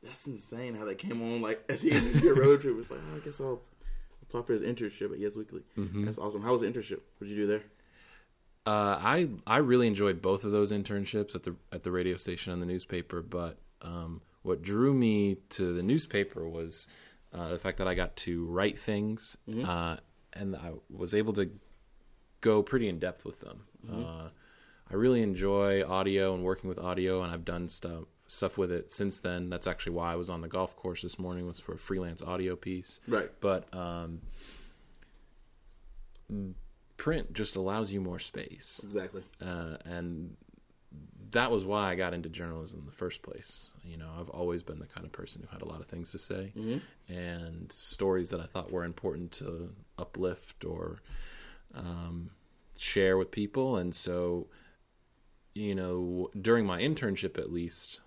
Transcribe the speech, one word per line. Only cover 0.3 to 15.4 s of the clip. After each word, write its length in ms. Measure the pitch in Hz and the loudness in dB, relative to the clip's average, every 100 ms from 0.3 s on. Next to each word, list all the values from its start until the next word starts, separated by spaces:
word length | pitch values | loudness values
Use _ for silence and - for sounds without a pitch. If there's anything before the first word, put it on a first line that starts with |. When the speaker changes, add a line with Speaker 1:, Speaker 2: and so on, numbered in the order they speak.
| 117 - 117 127 | -10 -8 -8 -6
Speaker 1:
how 100 | 110 107 | -6 -4
that 120 | 98 | -4
came 240 | 190 117 | -4 -2
on, 180 | 117 117 | -2 0
like, 220 | 110 110 | 0 -2
<laughs> 40 | - | -2
at 120 | - | 2
the 120 | 160 | 6
end 220 | 120 117 | 6 8
of 80 | 151 | 8
your 120 | 165 139 | 10 10
road 240 | 135 143 | 12 10
trip. 140 | 143 113 | 8 0
It's 120 | 120 | -2
like, 100 | - 156 | -8 -8
"Oh, 40 | 151 | -8
I 40 | |
guess 200 | 151 143 | -8 -6
I'll 200 | 135 120 - - - - - - | -4 -4 -8 -10 -4 -4 -6 -16
apply 200 | - 120 | -8 -6
for 100 | 120 | 2
his 100 | 113 | 2
internship 500 | - 120 110 - 101 | 2 0 -4 -2 -4
at 60 | - | -2
Yes 160 | 104 | -4
Weekly." 280 | 107 107 - - - | -4 -8 -10 -10 -4
Speaker 2:
Mm-hmm. 280 | 95 95 | -4 0
Speaker 1:
That's 140 | 104 107 | -2 0
awesome. 240 | 101 104 | -4 -2
How 100 | 110 | 2
was 80 | 123 | 4
the 80 | 110 | 4
internship? 320 | 120 104 98 - - | 0 -4 -8 -10 -14
What 40 | 101 | -8
did 40 | |
you 60 | 104 | 0
do 100 | 104 | 4
there? 140 | 107 107 _ - - - - _ _ _ _ - | 2 0 _ -20 -20 -20 -20 _ _ _ _ 2
Speaker 2:
Uh, 320 | 107 101 98 | 4 4 4
I, 280 | 101 147 170 95 - | 4 4 4 -2 2
I 120 | 117 | 4
really 280 | 143 123 117 | 8 8 8
enjoyed 340 | 101 101 87 | 6 4 4
both 220 | 92 98 | 4 2
of 60 | 104 | 4
those 200 | 104 101 | 4 6
internships 640 | 104 98 101 98 107 101 90 | 4 0 -2 0 -2 -2 -4
at 80 | |
the, 100 | 90 87 - | -6 -8 -10
at 120 | 90 | -6
the 60 | 90 | -2
radio 240 | 90 90 87 | 0 2 0
station 360 | - 87 - | -2 -4 -4
and 80 | 90 | -2
the 60 | 90 | -2
newspaper, 560 | 90 - 90 85 87 | -2 -4 -6 -4 -6
but, 360 | 85 87 85 - - _ | -4 -4 -4 -6 -20 _
um, 400 | 85 85 85 82 - _ | -10 -8 -6 -10 -12 _
what 200 | - 87 | -2 -2
drew 300 | 85 104 131 | 0 4 6
me 440 | 135 117 107 101 95 | 8 6 6 4 2